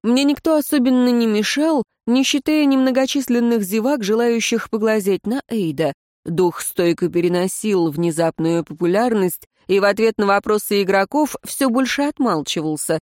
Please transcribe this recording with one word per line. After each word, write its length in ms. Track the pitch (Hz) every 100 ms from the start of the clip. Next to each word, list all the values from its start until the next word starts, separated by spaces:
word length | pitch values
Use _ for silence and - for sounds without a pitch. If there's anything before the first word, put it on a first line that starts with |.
Мне 220 | 214 254
никто 320 | 285 285 - 311
особенно 540 | - 294 247 254 247
не 180 | 240 226
мешал, 560 | 214 208 - 311 302 208 _ -
не 180 | 247
считая 400 | 269 285 285 302
немногочисленных 960 | 285 269 262 254 262 285 254 240 233 233
зевак, 400 | 190 220 233 294
желающих 680 | 196 220 240 233 - 226 -
поглазеть 540 | 220 220 220 196 185
на 180 | 196 254 -
Эйда. 440 | 226 170 147 156 - _ _
Дух 360 | - 170 180 -
стойко 480 | - - 170 170 175
переносил 840 | 175 175 175 185 - 214 196 165
внезапную 760 | 147 170 156 165 - 160 170
популярность 840 | 160 151 175 190 247 220 185 - - _ -
и 100 | 196
в 60 |
ответ 300 | 202 202 226 220
на 80 | 202
вопросы 560 | 202 - 214 - 202
игроков 540 | 190 196 196 285 302 -
все 260 | - - 269
больше 320 | 233 254 -
отмалчивался. 960 | 285 - 254 165 143 - 156 151 - 160